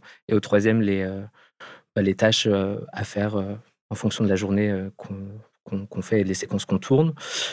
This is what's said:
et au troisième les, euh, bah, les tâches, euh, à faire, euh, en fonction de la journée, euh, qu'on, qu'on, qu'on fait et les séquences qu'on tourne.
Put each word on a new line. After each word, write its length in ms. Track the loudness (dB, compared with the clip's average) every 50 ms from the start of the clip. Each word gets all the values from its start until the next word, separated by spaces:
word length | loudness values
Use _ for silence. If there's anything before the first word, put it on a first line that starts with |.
| -8 -16 -20 _ _ 0
et 60 | 0
au 60 | 0
troisième 400 | 2 4 2 4 6 6 4 4
les, 220 | 4 2 2 0 -2
euh, 200 | -4 -6 -8 -10 -12 _ _ _ _ _ _ -20 -20 -20 -20 _ _ _
bah, 60 | 0 2
les 120 | 2 2
tâches, 320 | 4 4 4 4 4 2
euh, 300 | 2 2 2 2 0 -4 -6 -8 -10 -8
à 100 | -8 -8
faire, 320 | -6 -2 -2 -2 0 0
euh, 180 | -2 -4 -4 -8 -10 -12 _ _ _ _ _
en 60 | -10
fonction 280 | -2 -2 -2 0 2 2
de 40 | 2
la 40 | 2
journée, 360 | 2 2 0 0 2 2 2
euh, 200 | 0 -2 -4 -8 -10
qu'on, 180 | -14 -14 -12 -12 -12 -12 -12 -14 -16 -18 _ _ _ _
qu'on, 240 | -8 -8 -8 -8
qu'on 160 | -6 -8 -10 -4
fait 200 | 0 2 2 2
et 20 |
les 100 | 2 0
séquences 300 | -2 -4 -4 -4 -4 -2
qu'on 140 | 0 -2 -2
tourne. 340 | 2 2 4 4 4 2 0 -4 -10 -8 -6 -6 -6 -6